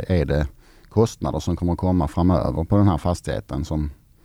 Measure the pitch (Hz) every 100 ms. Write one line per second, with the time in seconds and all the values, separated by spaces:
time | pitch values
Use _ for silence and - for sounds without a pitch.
0 | - 90 67 71 73 - - - - 104
1 | 113 - 78 76 - 85 87 85 92 90
2 | 73 - 87 82 - - 85 101 101 80
3 | 87 87 - 53 - 65 73 78 76 -
4 | _ _